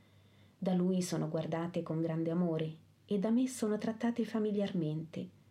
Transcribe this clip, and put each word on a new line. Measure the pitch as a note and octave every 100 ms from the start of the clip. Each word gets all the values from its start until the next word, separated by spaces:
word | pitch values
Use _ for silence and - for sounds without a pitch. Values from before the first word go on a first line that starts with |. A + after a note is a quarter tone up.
| - - - - - -
Da | F#3+
Lui | F3+ F3+ F#3
sono | F3+ D#3 D#3
guardate | D#3+ D#3+ E3 F3 E3+
con | E3 D#3+
grande | E3 D#3+ E3
amore | E3+ F3 D#3+ D#3+ - - _ -
e | G3+
da | A3
me | A#3+ C4
sono | - G#3+ G#3+
trattate | A3+ A3+ A#3+ A#3 G#3+
familiarmente. | A3 G#3+ G3+ G3 F#3 D3+ D#3 D#3+ F#3 F#3 - -